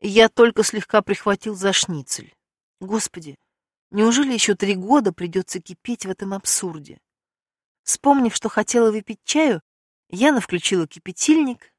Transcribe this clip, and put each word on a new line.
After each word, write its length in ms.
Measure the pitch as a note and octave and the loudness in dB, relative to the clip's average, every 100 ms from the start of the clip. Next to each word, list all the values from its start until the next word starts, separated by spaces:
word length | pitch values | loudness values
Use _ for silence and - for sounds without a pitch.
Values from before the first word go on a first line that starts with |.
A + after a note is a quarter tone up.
«Я 280 | G3+ G3+ A3+ | 0 4 6
только 340 | - A#3 G#3+ | 6 4 4
слегка 380 | G#3+ G#3+ - G#3+ | -2 -4 -2 0
прихватил 540 | G3+ G3 G#3 G3+ A3 | 0 -2 -2 -4 -6
за 180 | G3 G3 | -4 -2
шницель». 640 | F#3 - D#3 C3 - - _ _ _ _ _ | -2 -2 -6 -10 -12 -12 _ _ _ _ _
Господи, 560 | F#3+ G#3+ - F3+ D#3 C#3 _ _ _ _ _ | -8 -6 -6 -10 -18 -20 _ _ _ _ _
неужели 420 | G3+ A3 A#3+ C#4 | 0 2 2 0
ещё 220 | A#3 - | 0 0
три 200 | G3 G3+ | 0 0
года 380 | F#3+ F#3+ C#4+ G3+ | -2 2 2 2
придётся 480 | F3 F3 F#3 - F#3 | -2 -4 -4 -4 -8
кипеть 440 | - F3 - A#3 | -12 -14 -10 -8
в 60 | F#3+ | -8
этом 240 | F#3+ G3 | -8 -8
абсурде? 640 | G3 - - F#3 D#3+ C#3+ - _ _ _ _ _ _ _ _ | -6 -4 -4 -4 -10 -16 -20 _ _ _ _ _ _ _ _
Вспомнив, 520 | - - C#4+ C#4 A#3 | -8 0 2 4 2
что 140 | - A3 | -2 -4
хотела 420 | - G#3+ A#3+ A3+ | -2 0 2 2
выпить 300 | G#3+ G#3 G#3 | 0 -6 -12
чаю, 380 | - D4+ D#4 E3+ - _ _ _ _ | -4 0 2 0 -6 _ _ _ _
Яна 300 | F3+ C#4+ C4 | 0 2 2
включила 460 | - F3+ - F#3 D#3 | -2 -4 -2 -2 -2
кипятильник 840 | - - - - D#4 C#4 A#3 _ | -8 -16 -4 2 2 2 -4 _